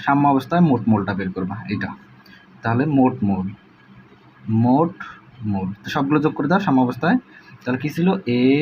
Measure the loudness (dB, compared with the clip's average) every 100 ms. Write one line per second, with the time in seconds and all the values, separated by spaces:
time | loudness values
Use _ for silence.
0 | 0 2 2 2 2 2 4 2 2 2
1 | 0 -4 -6 -6 -6 -8 -8 -6 -6 -10
2 | -20 -20 -20 -20 -20 -8 -2 0 2 2
3 | 2 2 -2 -2 -4 -10 -20 _ -20 -20
4 | -20 -20 -20 -14 -2 0 2 2 0 -4
5 | -16 -18 -20 -10 -6 -4 -4 -8 -6 -2
6 | 0 2 0 -2 -2 0 2 2 2 0
7 | 0 0 -2 -20 -20 -12 -6 -4 -4 -2
8 | 0 0 0 2 4 4